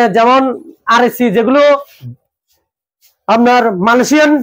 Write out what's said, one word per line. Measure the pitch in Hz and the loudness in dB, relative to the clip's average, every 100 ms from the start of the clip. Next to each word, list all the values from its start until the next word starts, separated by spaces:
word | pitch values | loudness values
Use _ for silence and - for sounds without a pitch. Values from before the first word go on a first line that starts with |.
| 240 | 2
যেমন | 185 233 262 262 240 - - - | 2 2 2 0 -6 -14 -12 -2
আরএসসি | 233 240 - 240 | 0 0 -2 -2
যেগুলো | 190 220 277 294 277 - - 123 123 _ _ _ _ _ _ _ _ _ _ - | 0 0 2 2 0 -4 -20 -20 -20 _ _ _ _ _ _ _ _ _ _ -4
আপনার | 226 240 247 233 | 0 2 0 0
Malaysian | 185 208 254 240 302 302 294 | -2 -2 0 0 0 2 0